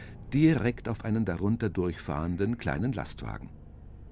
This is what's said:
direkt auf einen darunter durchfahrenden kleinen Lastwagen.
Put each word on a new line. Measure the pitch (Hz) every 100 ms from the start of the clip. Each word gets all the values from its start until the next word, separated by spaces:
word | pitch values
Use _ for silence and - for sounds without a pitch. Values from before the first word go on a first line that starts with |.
| - - -
direkt | 135 156 147 110 120 -
auf | 113 113
einen | 110
darunter | 101 85 98 117 110
durchfahrenden | 87 90 82 - 73 82 87 101 117
kleinen | - 69 120
Lastwagen. | 131 62 - 55 53 - - - - - - -